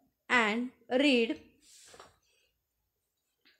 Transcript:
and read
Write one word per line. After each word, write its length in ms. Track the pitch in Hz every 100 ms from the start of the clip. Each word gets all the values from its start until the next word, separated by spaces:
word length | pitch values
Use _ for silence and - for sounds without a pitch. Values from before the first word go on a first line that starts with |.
| _ _ -
and 420 | 240 214 226 247 _ -
read 480 | 254 285 240 226 - - _ _ - - - - _ _ _ _ _ _ _ _ _ _ _ _ _ _